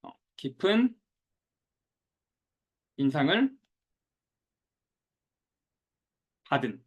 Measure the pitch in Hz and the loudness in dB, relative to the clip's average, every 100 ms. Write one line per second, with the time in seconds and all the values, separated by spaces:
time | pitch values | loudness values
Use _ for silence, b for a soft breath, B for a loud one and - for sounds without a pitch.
0 | - - _ - 139 131 190 214 247 - | -20 -20 _ -12 -12 -2 2 2 2 -2
1 | _ _ _ _ _ _ _ _ _ _ | _ _ _ _ _ _ _ _ _ _
2 | _ _ _ _ _ _ _ _ _ - | _ _ _ _ _ _ _ _ _ -2
3 | 139 143 139 208 269 - _ _ _ _ | -2 0 0 2 0 -2 _ _ _ _
4 | _ _ _ _ _ _ _ _ _ _ | _ _ _ _ _ _ _ _ _ _
5 | _ _ _ _ _ _ _ _ _ _ | _ _ _ _ _ _ _ _ _ _
6 | _ _ _ _ _ 143 120 98 | _ _ _ _ _ -4 -4 -10